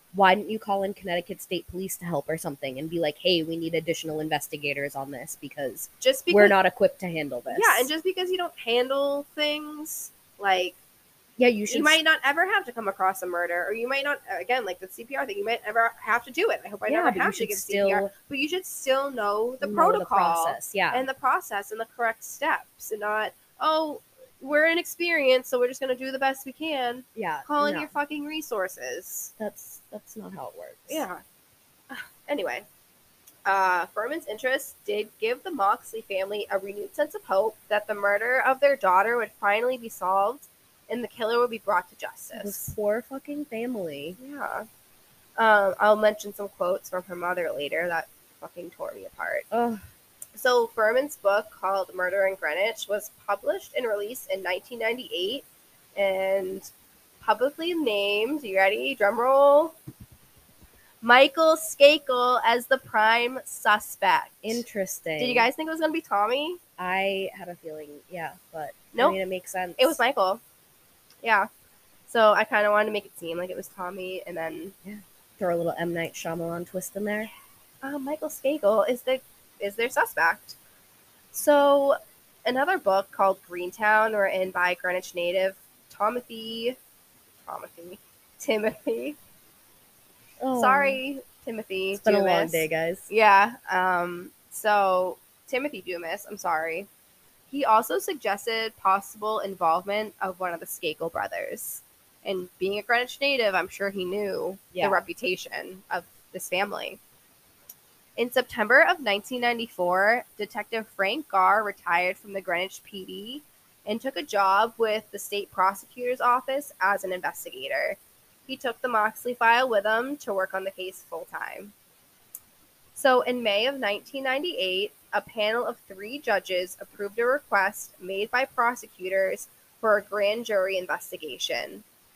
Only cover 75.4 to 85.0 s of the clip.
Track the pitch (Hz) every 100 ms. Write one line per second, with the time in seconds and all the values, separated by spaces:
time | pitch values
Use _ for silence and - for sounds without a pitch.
75.4 | 180 170 170 - 170 170 165 - 170 170
76.4 | 165 175 180 185 - 196 208 208 220 -
77.4 | - _ _ _ 269 285 269 302 - -
78.4 | 269 302 202 214 202 247 - 262 - _
79.4 | _ - 202 202 240 285 427 - 165 202
80.4 | - - _ _ _ _ _ _ _ -
81.4 | 302 285 285 285 277 - - _ _ _
82.4 | - 254 302 381 196 190 196 - 196 190
83.4 | - 175 180 202 214 214 220 214 196 190
84.4 | 185 185 180 175 180 180